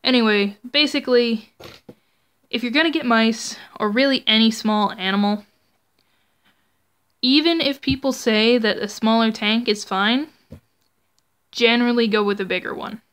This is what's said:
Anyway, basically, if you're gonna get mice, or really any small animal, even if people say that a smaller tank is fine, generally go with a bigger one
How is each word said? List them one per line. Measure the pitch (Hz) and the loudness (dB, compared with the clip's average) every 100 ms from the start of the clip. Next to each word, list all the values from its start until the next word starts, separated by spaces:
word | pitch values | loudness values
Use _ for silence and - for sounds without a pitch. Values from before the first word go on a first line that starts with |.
Anyway, | - 254 220 208 202 202 247 | 2 2 2 2 0 -4 -4
basically, | 285 294 294 - 247 240 226 - _ - - - - _ _ _ _ _ | 0 0 -2 2 2 2 -2 -6 _ -20 -20 -20 -20 _ _ _ _ _
if | 240 | -6
you're | 240 | -2
gonna | 254 330 | 0 0
get | 320 254 | -2 0
mice, | 226 226 226 - - - - | 2 2 0 -8 -14 -18 -6
or | 214 | -2
really | 214 277 269 - | 0 2 0 0
any | 220 226 | 2 2
small | 220 214 214 202 | 2 -2 0 -2
animal, | - 185 196 202 208 - _ _ _ _ _ _ _ _ _ _ _ _ _ _ _ _ _ | -2 -4 0 0 -2 -8 _ _ _ _ _ _ _ _ _ _ _ _ _ _ _ _ _
even | 247 277 320 330 | 0 2 2 0
if | 277 277 | -2 -2
people | - 269 277 | -4 -2 -2
say | 254 - 214 226 247 | -2 0 2 4 2
that | 220 - | 2 -2
a | 208 | -6
smaller | - 220 226 226 | -2 0 2 2
tank | 214 208 226 240 | 0 -2 -2 -2
is | 208 | -4
fine, | - 190 202 247 311 _ _ - _ _ _ _ _ _ _ _ _ | -4 -2 0 0 -4 _ _ -20 _ _ _ _ _ _ _ _ _
generally | - 233 233 240 240 233 | 0 2 4 2 2 2
go | 214 | 2
with | 202 202 | 0 -2
a | 190 | -2
bigger | 180 - | -4 -6
one | - - 208 _ | -10 -10 -14 _